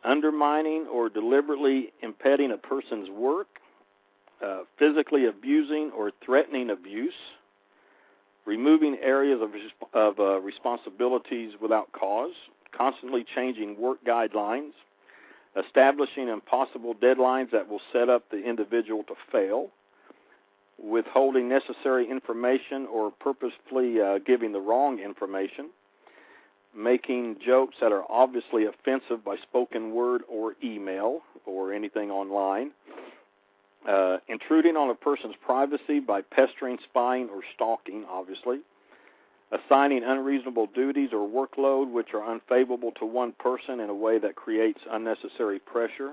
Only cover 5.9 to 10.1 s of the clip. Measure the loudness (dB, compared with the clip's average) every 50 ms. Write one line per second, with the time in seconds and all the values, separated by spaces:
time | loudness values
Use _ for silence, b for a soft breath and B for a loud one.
5.9 | -6 -6 -6 -6 -6 _ -4 2 2 2 2 2 -2 -6 -4 -4 -6 -6 -8 -12
6.9 | -8 -6 -6 -6 -8 -10 -20 -20 -20 _ _ _ _ _ _ b b b b b
7.9 | b b b b b b b b _ _ _ -4 -4 0 6 6 6 6 6 2
8.9 | 0 0 0 2 4 4 4 4 2 2 0 -4 -4 -10 -14 -14 -16 _ -20 -4
9.9 | 2 4 4 4